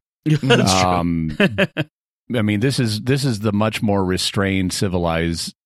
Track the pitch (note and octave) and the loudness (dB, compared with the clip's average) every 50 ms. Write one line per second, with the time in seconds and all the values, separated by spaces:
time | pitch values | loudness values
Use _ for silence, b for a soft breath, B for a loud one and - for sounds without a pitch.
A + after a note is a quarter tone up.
0 | _ _ _ _ _ D#3 D3+ C#3+ - C3+ A#3+ - - F#2+ F#2 F#2+ F#2 F2+ F2+ F2 | _ _ _ _ _ 0 0 0 2 2 2 4 4 4 4 4 4 2 2 0
1 | F2 F2 E2+ E2 D#2+ D#2 D2+ - G#3 F#3 A2 G2 - - - - D3+ - _ _ | 0 0 0 0 -2 -4 0 0 0 0 2 0 -2 -2 -2 -6 -8 -8 _ _
2 | _ _ _ _ _ _ A2+ A#2 G#2+ G#2+ G#2 G#2 A2+ C#3 C3 - B2+ A2 G#2 G#2+ | _ _ _ _ _ _ -2 -2 0 0 0 2 0 0 0 0 0 0 -2 -2
3 | F#2+ - C#3 C#3 C3 C#3 A#2 G2 G#2+ A2 G2+ G#2 G#2+ A2 G#2 - A#2 G#2+ G2+ G2 | -2 -2 -2 0 0 -2 -2 0 -2 -2 0 0 0 0 -2 -2 -2 0 0 0
4 | F#2+ F#2 F#2 F2+ - - - G#2 G2 F#2+ F#2+ F#2+ F#2 F2+ - - G#2+ G2 F2 F2+ | 0 0 0 -2 -2 -2 -2 -2 0 0 0 0 -2 -2 -2 -2 -2 -2 -2 -2
5 | E2+ E2+ E2 E2 E2+ E2 E2+ E2+ - - - _ _ | 0 0 0 0 0 -2 -2 -4 -6 -10 -12 _ _